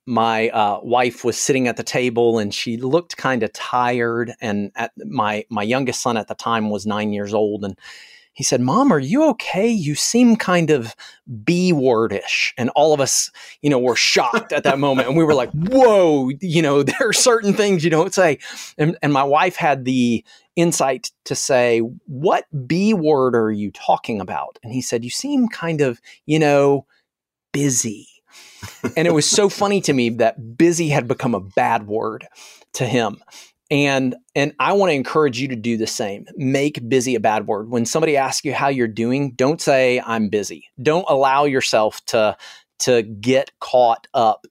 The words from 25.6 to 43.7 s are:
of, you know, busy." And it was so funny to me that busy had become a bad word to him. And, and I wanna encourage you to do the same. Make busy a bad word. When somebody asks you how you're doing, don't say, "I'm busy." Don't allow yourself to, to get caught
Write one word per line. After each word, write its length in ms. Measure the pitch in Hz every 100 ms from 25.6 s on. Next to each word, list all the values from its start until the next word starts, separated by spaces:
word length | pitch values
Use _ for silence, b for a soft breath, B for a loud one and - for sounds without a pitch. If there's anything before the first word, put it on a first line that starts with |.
| 170 156
of, 180 | 139 120 B B -
you 100 | 151
know, 480 | 151 143 143 139 - _ _ _ _ _ _
busy." 540 | 143 143 120 117 101 - _ B B B B B B - -
And 120 | 165
it 80 | 160
was 120 | 143
so 220 | - 202
funny 320 | - 202 202
to 120 | -
me 160 | 139 117
that 460 | 117 113 127 113 120
busy 300 | 170 170 160
had 180 | 143 120
become 260 | 131 127
a 60 | 104
bad 480 | 95 135 123 117 104
word 400 | 110 110 110 - B B B _
to 120 | - 123
him. 320 | 123 110 - _ B B _ _
And, 460 | 143 143 135 131 123 _
and 200 | 147 143 -
I 100 | 135
wanna 220 | 202 190
encourage 480 | 143 123 156 147 120
you 80 | 135
to 60 | 120
do 200 | 113 113
the 120 | 110
same. 380 | - 107 101 - -
Make 500 | 131 139 143 147 117
busy 280 | 131 120 117
a 40 |
bad 280 | 113 107 107
word. 220 | 104 110
When 160 | 120 117
somebody 300 | 160 160 139
asks 300 | 131 - 151
you 80 |
how 160 | 120 143
you're 180 | 135 117
doing, 440 | 107 117 131 143
don't 280 | 120 131 165
say, 420 | - 135 127 123 113
"I'm 240 | 113 107
busy." 400 | 104 95 82 - -
Don't 240 | 127 165 190
allow 340 | 139 135 135
yourself 600 | 147 131 - 117 107 - -
to, 320 | 120 107 - B B B -
to 220 | - 120
get 480 | 107 104 113 131 139 -
caught 480 | -